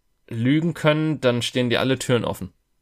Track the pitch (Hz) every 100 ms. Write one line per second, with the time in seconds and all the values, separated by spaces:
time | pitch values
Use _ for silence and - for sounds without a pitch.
0 | _ _ - 117 123 156 165 - 156 151
1 | 156 147 127 120 - 127 123 113 127 131
2 | - 120 - - 92 _ _ _